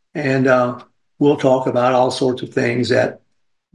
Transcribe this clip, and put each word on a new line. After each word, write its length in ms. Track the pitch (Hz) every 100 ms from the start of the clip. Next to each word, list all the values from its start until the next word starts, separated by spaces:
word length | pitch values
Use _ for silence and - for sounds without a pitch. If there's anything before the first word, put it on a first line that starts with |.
| _
and, 320 | 165 143 135 131
uh, 320 | 127 123 123 - _ _ -
we'll 180 | 143 147
talk 300 | 135 131 131
about 260 | 120 123
all 180 | 127 127
sorts 300 | - 131 123
of 140 | -
things 340 | 131 120 123 123
that 320 | 120 113 - _ _ _ _ _